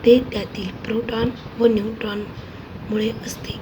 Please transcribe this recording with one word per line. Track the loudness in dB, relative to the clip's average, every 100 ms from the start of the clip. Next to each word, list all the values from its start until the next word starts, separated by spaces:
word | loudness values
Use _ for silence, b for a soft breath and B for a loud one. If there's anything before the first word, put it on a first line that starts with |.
ते | 10 8
त्यातील | 6 -4 -6 -6 -8
प्रोटॉन | -8 -4 -2 -2 0 -2 -2 -12 4
व | 4
न्यूट्रॉनमुळे | 4 0 -4 -6 -6 -8 -12 -14 -14 -14 -12 -4 0 0
असते. | -2 -8 -10 -10 -10